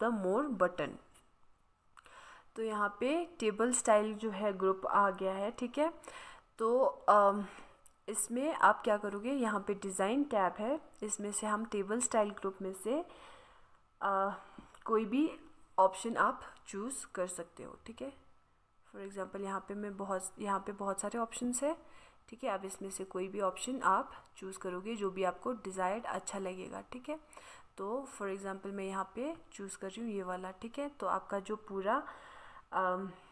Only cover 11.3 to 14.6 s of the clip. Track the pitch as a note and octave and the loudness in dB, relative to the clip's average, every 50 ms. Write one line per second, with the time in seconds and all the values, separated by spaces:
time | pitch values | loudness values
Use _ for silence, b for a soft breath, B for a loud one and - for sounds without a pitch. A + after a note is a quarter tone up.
11.3 | G#3 - G#3+ G#3+ G#3 G#3 A3+ A3+ - G3+ F#3+ G3 G#3+ B3 B3 - - A3 G#3 G#3 | -4 -4 -2 0 0 0 -2 -2 -2 -2 -2 0 0 0 0 2 4 4 2 2
12.3 | G3+ - - F#3+ F#3+ - F#3+ F#3 F#3+ - - G#3+ C4 D#4 F4 - B B B B | 0 -4 -6 -6 -6 -4 -6 -8 -8 -6 -4 -2 -2 -2 -2 -6 B B B B
13.3 | B B B B B B B B B B B _ _ - - G3 G3 F#3+ G3 G3+ | B B B B B B B B B B B _ _ -4 -2 0 2 2 2 0
14.3 | F#3+ - B B B B | -2 -4 B B B B